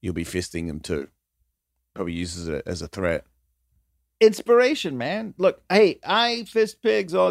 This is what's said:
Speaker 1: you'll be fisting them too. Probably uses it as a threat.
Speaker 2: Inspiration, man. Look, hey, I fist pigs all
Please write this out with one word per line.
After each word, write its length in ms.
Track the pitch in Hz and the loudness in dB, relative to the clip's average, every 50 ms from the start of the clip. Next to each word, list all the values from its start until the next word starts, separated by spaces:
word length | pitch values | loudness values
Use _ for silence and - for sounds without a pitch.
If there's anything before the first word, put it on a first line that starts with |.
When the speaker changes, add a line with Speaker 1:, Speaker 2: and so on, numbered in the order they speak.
Speaker 1:
you'll 140 | - 92 82 | -8 -8 -6
be 100 | 82 85 | -6 -6
fisting 440 | - - 90 87 - - 85 85 85 | -6 -6 -6 -6 -6 -8 -8 -8 -8
them 120 | 73 76 | -10 -10
too. 280 | - - 87 73 69 - _ _ _ _ _ _ _ _ _ _ _ _ _ _ _ _ | -8 -6 -6 -6 -6 -10 _ _ _ _ _ _ _ _ _ _ _ _ _ _ _ _
Probably 200 | - - 95 87 85 | -12 -10 -8 -6 -6
uses 340 | 85 90 87 85 87 85 82 | -6 -6 -8 -8 -10 -8 -8
it 140 | 76 71 - | -8 -8 -8
as 140 | - 90 78 | -8 -10 -10
a 60 | 85 82 | -10 -12
threat. 380 | - 95 95 87 82 73 - _ _ _ _ _ _ _ _ _ _ _ _ _ _ _ _ _ _ - | -8 -4 -2 -2 -2 -4 -6 _ _ _ _ _ _ _ _ _ _ _ _ _ _ _ _ _ _ 6
Speaker 2:
Inspiration, 760 | 220 220 - - - - 240 240 254 254 311 - - 170 135 | 6 6 6 4 0 2 4 4 4 4 2 -2 -4 -6 -6
man. 380 | 123 117 143 185 214 226 202 - | -4 -4 -4 -4 -6 -8 -10 -6
Look, 260 | - - - 147 - _ - | 0 0 0 0 0 _ 2
hey, 300 | 180 208 220 180 - - | 4 6 6 4 2 -2
I 420 | - 151 190 220 233 240 233 233 220 | -4 -2 0 0 0 0 -2 -4 -8
fist 360 | - - 220 220 214 - _ | -4 0 0 0 0 -2 _
pigs 300 | - 220 220 214 196 165 165 | -2 0 0 0 0 -2 2
all 120 | 185 185 185 | 2 2 2